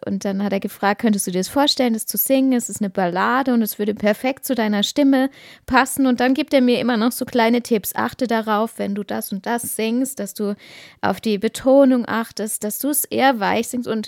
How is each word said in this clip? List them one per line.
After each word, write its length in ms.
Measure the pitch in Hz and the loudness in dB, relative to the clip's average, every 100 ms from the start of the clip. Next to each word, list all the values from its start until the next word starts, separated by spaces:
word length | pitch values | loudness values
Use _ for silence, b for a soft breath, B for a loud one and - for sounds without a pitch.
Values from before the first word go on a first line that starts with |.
| - | -6
und 180 | 196 208 | -4 -4
dann 160 | 196 | -2
hat 100 | 202 | -2
er 60 | 196 | -2
gefragt, 420 | 202 - 196 208 | -4 -2 -2 2
„Könntest 260 | 233 202 202 | 2 0 0
du 40 | |
dir 80 | 180 | -2
das 80 | 185 | -2
vorstellen, 440 | 277 294 - 254 | 0 2 2 0
das 140 | 220 - | -2 -4
zu 100 | - | -4
singen? 360 | - 269 269 | 0 2 4
Es 140 | 254 226 | 2 -2
ist 140 | 196 | -4
eine 80 | 202 | -4
Ballade 640 | 196 180 180 208 254 269 | -2 -2 0 0 2 2
und 80 | 240 | 2
es 160 | 214 - | 0 -2
würde 160 | 208 | -4
perfekt 500 | 208 208 208 262 269 | 0 0 0 -2 -4
zu 120 | - 240 | -4 -2
deiner 260 | 214 208 | 0 0
Stimme 480 | 208 - 277 269 269 B B B - | 0 2 4 4 2 B B B 0
passen.“ 400 | 254 262 - 262 | 2 2 2 2
Und 120 | 240 | 2
dann 140 | 247 | 2
gibt 180 | 262 277 | 2 2
er 100 | 285 | 2
mir 180 | 247 240 | 4 2
immer 180 | 233 233 | 2 0
noch 140 | 233 | 0
so 140 | - 247 | -2 -2
kleine 360 | 247 226 240 | 2 2 2
Tipps. 320 | - 220 - | 0 -2 -2
„Achte 320 | - 220 - 240 | -4 -4 -4 -2
darauf, 540 | 226 220 208 220 - | -2 0 0 -2 -4
wenn 160 | 202 202 | -6 -6
du 80 | |
das 280 | 202 220 - | -6 -8 -6
und 140 | 196 208 | -8 -4
das 300 | 240 233 - | -4 -4 -4
singst, 440 | 220 240 269 - | -2 -2 -2 -6
dass 140 | 202 | -10
du 220 | - 208 208 B B B B | -6 -6 -6 B B B B
auf 200 | 208 196 | -2 -2
die 160 | 226 202 | -2 -2
Betonung 720 | 220 - 262 269 269 254 226 | -2 -2 4 6 6 4 0
achtest, 560 | 214 226 - 214 - | -4 -4 -6 -8 -6
dass 160 | 214 - | -6 -4
du 100 | 277 | -4
es 160 | 294 - | -2 -2
eher 340 | 214 262 233 | 2 2 2
weich 280 | 185 208 233 | 0 0 -2
singst.“ 200 | 247 233 | -6 -4
Und, 200 | 220 | -6